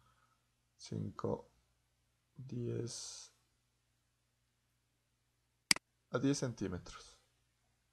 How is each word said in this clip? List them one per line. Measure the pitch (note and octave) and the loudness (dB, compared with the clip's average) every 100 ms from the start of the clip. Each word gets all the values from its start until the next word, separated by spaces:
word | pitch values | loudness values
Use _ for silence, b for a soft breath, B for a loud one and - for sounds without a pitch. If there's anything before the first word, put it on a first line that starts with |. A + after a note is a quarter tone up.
| b b b b b _ _ - | b b b b b _ _ -16
cinco, | - A2 G#2 - G#2+ - - - - _ _ _ _ _ _ - | -6 -4 -4 -2 0 0 -4 -20 -20 _ _ _ _ _ _ -12
diez, | B2+ B2 A#2 A#2 A#2 - - - - - _ _ _ _ _ _ _ _ _ _ _ _ _ _ _ _ _ _ _ _ _ _ - - _ _ - | -6 -4 0 0 -2 -4 -8 -10 -14 -20 _ _ _ _ _ _ _ _ _ _ _ _ _ _ _ _ _ _ _ _ _ _ 2 2 _ _ 0
a | B2+ | 4
diez | C3+ C#3+ | 6 4
centímetros. | C3 A2 F#2+ F2+ - - - - - _ _ _ _ _ _ | 2 0 -2 -2 -6 -14 -16 -20 -20 _ _ _ _ _ _